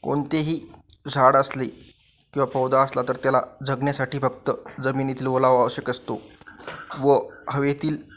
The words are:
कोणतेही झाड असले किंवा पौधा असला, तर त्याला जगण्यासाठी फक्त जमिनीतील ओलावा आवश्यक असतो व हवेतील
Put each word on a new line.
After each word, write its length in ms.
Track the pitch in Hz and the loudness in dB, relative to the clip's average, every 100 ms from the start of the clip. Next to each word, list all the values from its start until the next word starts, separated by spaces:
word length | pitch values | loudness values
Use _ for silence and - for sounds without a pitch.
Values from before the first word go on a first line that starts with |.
कोणतेही 640 | - 143 139 156 151 165 - - _ - 143 | -2 -2 0 -2 0 -4 -8 -20 _ -18 -6
झाड 280 | 139 131 135 | 4 6 6
असले 300 | 135 135 127 - - _ _ _ _ | 2 -2 -8 -8 -20 _ _ _ _
किंवा 120 | 143 131 | -4 -2
पौधा 360 | 135 131 131 | 0 2 4
असला, 200 | 135 139 | 4 0
तर 140 | 123 127 | -4 -2
त्याला 260 | 131 131 - - 135 | 2 2 0 -10 -6
जगण्यासाठी 540 | 131 143 139 135 160 | -2 -2 -2 -4 -2
फक्त 320 | 131 - - - - - | -4 -2 -4 -4 -6 -6
जमिनीतील 460 | 131 135 135 131 135 | -4 -2 -4 -4 -2
ओलावा 340 | 127 127 127 | 2 4 4
आवश्यक 280 | 120 123 - | 2 -2 -6
असतो 320 | 123 - 110 - - - - - - - - | -8 -8 -10 -12 -20 -20 -20 -18 -16 -14 -2
व 200 | 139 139 - - - | 4 4 2 -12 -8
हवेतील 480 | 143 139 143 156 151 - | -2 -2 -2 -4 -6 -10